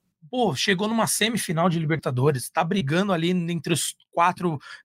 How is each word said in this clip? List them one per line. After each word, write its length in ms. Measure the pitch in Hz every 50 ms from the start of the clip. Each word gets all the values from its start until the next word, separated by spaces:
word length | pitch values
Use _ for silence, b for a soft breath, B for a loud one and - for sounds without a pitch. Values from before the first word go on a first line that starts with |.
| _ _ _ _ - 151
pô, 240 | - 254 240 196 135
chegou 320 | - - 208 196 170 208
numa 180 | 214 233 226 208
semifinal 640 | - - - 208 226 240 196 - - 165 165 170 185
de 80 | 160
Libertadores, 720 | 170 160 147 160 143 - 160 127 127 131 156 147 123 - -
tá 140 | - 160 160
brigando 500 | 160 196 196 139 135 160 175 202 202 185
ali 160 | 165 165 175
entre 440 | 185 180 170 170 175 165 - 165 151
os 220 | 135 - - - _ _ _
quatro 480 | - 170 170 180 175 - 180 175 156 B B B B B